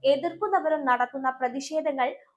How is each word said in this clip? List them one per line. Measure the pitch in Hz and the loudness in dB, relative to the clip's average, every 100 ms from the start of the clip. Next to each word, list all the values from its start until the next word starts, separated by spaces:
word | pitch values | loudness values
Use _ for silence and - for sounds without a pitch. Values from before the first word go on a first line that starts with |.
| 269 | 2
എതിർക്കുന്നവരും | 277 339 - 415 392 311 302 269 | 2 0 -2 0 2 2 0 2
നടത്തുന്ന | 247 247 277 262 | 2 0 -2 -4
പ്രതിഷേധങ്ങൾ | 262 247 269 277 311 302 262 254 - _ | -2 -4 -4 -4 -2 -2 0 -2 -2 _